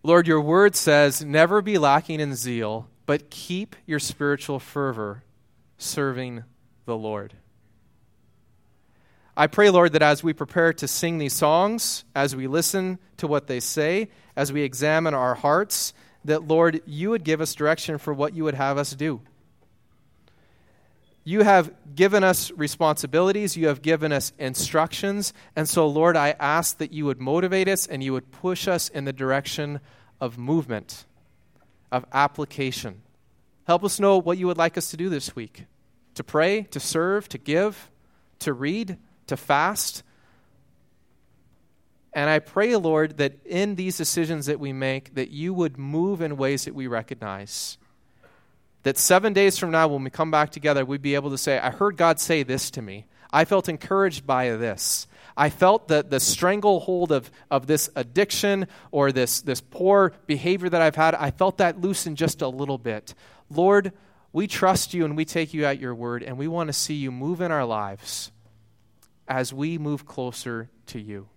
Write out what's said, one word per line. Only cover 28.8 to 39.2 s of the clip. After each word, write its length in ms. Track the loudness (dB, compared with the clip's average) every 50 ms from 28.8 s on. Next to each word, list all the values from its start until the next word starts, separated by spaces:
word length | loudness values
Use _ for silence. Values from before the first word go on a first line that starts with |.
| -2 -6
in 160 | -6 -6 -6
the 60 | -6
direction 680 | -6 -4 -2 0 0 0 -2 -4 -8 -8 -6 -6 -8 -10 -12 -16 _ _ _ _ _ _
of 180 | -8 -8 -8 -8
movement, 680 | -2 0 0 0 0 -2 -8 -8 -8 -12 -20 -20 -20 _ _ _ _ _ _ _ _ _ _ _ _ _ _ _ _ _
of 140 | -6 -6 -6 _
application. 880 | 0 2 2 2 0 -6 -10 -8 -6 -6 -6 -6 -6 -8 -10 -12 -14 -16 _ _ _ _ _ _ _ _ _ _ _ _ _
Help 160 | 0 0 2
us 160 | 2 -2 -2 2
know 200 | 4 4 4 4
what 200 | 4 0 -2 0
you 80 | 0
would 120 | -2 0 2
like 200 | 0 0 0 -4
us 120 | -8 -8
to 80 | -8 -6
do 100 | -4 -4
this 260 | -4 -4 -6 -8 -12
week, 300 | -12 -14 -14 _ -20 -20 _ _ _ _ _ _ _ _ _ _
to 80 | -14
pray, 420 | -12 -2 0 2 2 2 2 -2 -4
to 140 | -8 -10 -8
serve, 500 | -8 -2 -2 0 0 0 -2 -2 -4 -8
to 80 | -16 -12
give, 520 | _ -2 0 2 0 0 -2 -8 -20 _ _ _ _ _ _ _ _ _ _ _
to 120 | -4 -4
read, 460 | -4 -2 -4 -4 -4 -4 -6 -8 -10 -14 _ _ _ _